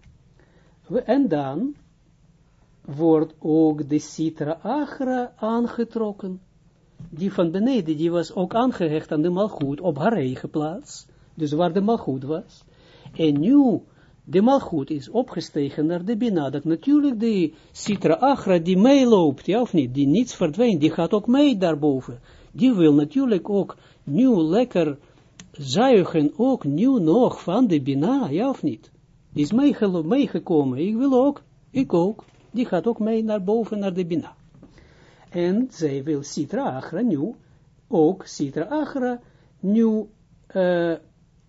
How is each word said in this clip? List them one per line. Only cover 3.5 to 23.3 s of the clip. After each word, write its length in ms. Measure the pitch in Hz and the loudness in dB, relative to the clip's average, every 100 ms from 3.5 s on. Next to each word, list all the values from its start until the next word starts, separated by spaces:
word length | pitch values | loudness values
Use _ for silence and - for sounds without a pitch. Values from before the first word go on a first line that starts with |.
| 156 160 151 143 | 2 2 0 -2
de 100 | 147 | -4
Sitra 600 | - - 160 156 147 160 | -4 -6 -6 -4 -6 -6
Achra 720 | 196 277 285 - 240 254 247 - | -4 -4 -6 -6 -4 -4 -6 -6
aangetrokken. 1080 | 220 226 240 - 226 226 214 202 190 185 - _ _ _ _ _ - | -4 -2 -4 -4 -6 -4 -6 -6 -10 -12 -16 _ _ _ _ _ -18
Die 240 | 151 190 | -6 -4
van 180 | - 170 | 0 -2
beneden, 460 | 180 226 262 160 151 | 0 0 0 -2 -2
die 140 | 165 | 0
was 220 | 170 160 | -2 -4
ook 200 | - 185 | -4 -2
aangehecht 580 | 226 254 233 170 156 - | 0 0 0 -2 -2 -4
aan 100 | 156 | -2
de 80 | 160 | 0
Malchut 520 | 175 208 - 139 143 | 0 -2 -4 -6 -4
op 160 | 180 143 | -4 0
haar 160 | 180 | 0
eigen 360 | 226 131 127 - | 0 -2 -6 -8
plaats. 580 | 160 151 185 - - - _ _ | -6 -6 -8 -14 -20 -20 _ _
Dus 180 | - 151 | -8 -4
waar 220 | 147 175 | 0 0
de 80 | 170 | 0
Malchut 420 | 196 - - 135 | 0 0 -2 -6
was. 400 | 131 156 - - _ _ _ - - | -6 -8 -8 -20 _ _ _ -20 -20
En 260 | - 160 143 | -2 0 2
nu, 420 | 170 285 262 180 - _ _ _ | 4 4 4 2 -4 _ _ _
de 180 | - 156 | -2 2
Malchut 480 | 226 277 - 160 135 | 4 2 0 -6 -4
is 200 | 151 131 | -8 -4
opgestegen 760 | 220 254 - 160 160 143 147 151 | -4 -4 -6 -8 -4 -4 -2 -2
naar 200 | 175 180 | -2 -4
de 120 | 233 | -2
Bina. 320 | 240 185 139 | 0 -2 -2
Dat 140 | 143 | -4
natuurlijk 560 | 156 165 - 294 285 233 | -2 -2 2 2 2 0
de 340 | 226 208 160 - _ | 0 0 0 -4 _
Sitra 420 | - - 202 151 | -14 -6 -2 2
Achra 460 | 160 262 277 - 180 | 2 2 0 2 0
die 180 | 165 185 | 2 4
meeloopt, 680 | 233 285 247 214 160 131 - | 6 6 6 6 4 0 -2
ja 160 | 202 | -2
of 120 | 247 | 0
niet, 200 | 175 127 | 0 -2
die 140 | 127 139 | 0 2
niets 280 | 170 247 - | 2 0 -2
verdwijnt, 460 | 175 151 247 175 | -4 0 0 2
die 100 | 156 | 2
gaat 220 | 160 170 | 0 0
ook 140 | 208 196 | 0 2
mee 300 | 262 294 214 | 4 4 4
daarboven. 600 | 180 156 151 131 - 123 - - - | 0 0 0 0 -4 -16 -18 -20 -20
Die 220 | - 247 | 0 2
wil 200 | 220 160 | 6 6
natuurlijk 560 | 147 147 269 269 | 6 4 0 0